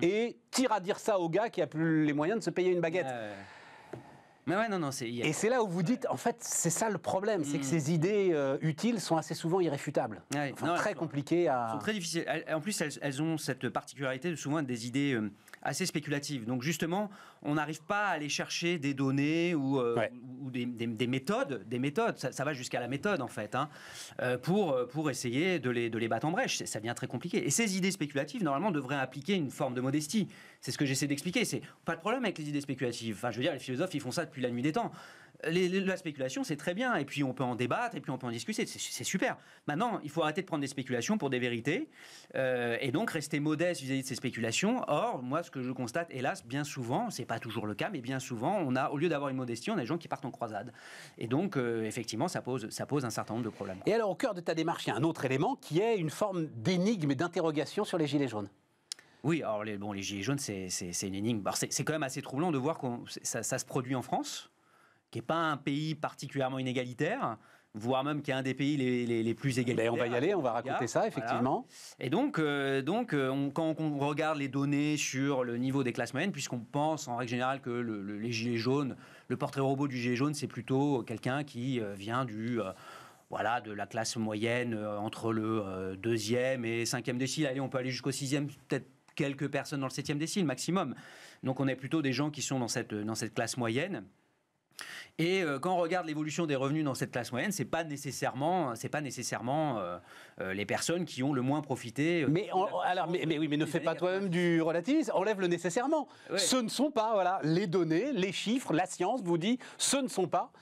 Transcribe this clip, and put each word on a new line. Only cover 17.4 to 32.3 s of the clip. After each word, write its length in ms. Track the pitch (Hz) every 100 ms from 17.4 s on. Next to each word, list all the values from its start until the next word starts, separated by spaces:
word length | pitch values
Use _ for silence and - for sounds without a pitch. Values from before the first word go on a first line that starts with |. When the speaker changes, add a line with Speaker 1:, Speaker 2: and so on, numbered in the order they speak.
Speaker 2:
on 140 | - 151
n'arrive 260 | 147 156
pas 240 | - 208 208
à 40 |
aller 180 | 165 147
chercher 480 | 143 156 - 170 175
des 160 | 139
données 640 | 135 135 139 143 165 170 165
ou, 240 | 135 139
euh, 160 | 120 117
Speaker 1:
Ouais. 160 | 110
Speaker 2:
ou, 320 | 123 127 127 135
ou 40 |
des, 160 | 123 123
des, 180 | 117 117
des 220 | 110 123
méthodes. 560 | 131 131 220 269 117 98
Des 120 | 120
méthodes, 400 | 135 147 226 -
ça, 120 | 131
ça 120 | -
va 100 | 139
jusqu'à 260 | 143 123 -
la 80 | 120
méthode, 340 | 139 208 190
en 60 | 120
fait, 280 | - 107 123
hein, 120 | 147 - - - - -
euh, 160 | 123 123
pour, 360 | 151 196 180
euh, 120 | 131 123
pour 240 | 147 156
essayer 480 | 127 127 120 185 175
de 140 | 127
les, 180 | 120 117
de 80 | 113
les 100 | 113
battre 200 | 113 147
en 40 |
brèche. 280 | 175 262 -
C'est, 80 | -
ça 120 | 113
devient 140 | 113 117
très 120 | -
compliqué. 360 | 123 175 208
Et 60 | -
ces 280 | 135 226 190
idées 120 | 185
spéculatives, 540 | 190 147 143 - 254
normalement, 260 | 165 139 208
devraient 240 | 151 127
impliquer 400 | 143 131 143 139
une 160 | 196 139
forme 240 | - 139
de 80 | 123
modestie. 460 | 131 147 151 220 165 - - -
C'est 100 | -
ce 60 | -
que 80 | 143
j'essaie 220 | 135 139
d'expliquer. 380 | 139 180 175 202
C'est 160 | 131 - -
pas 120 | - 165
de 40 |
problème 220 | 190 254
avec 120 | 226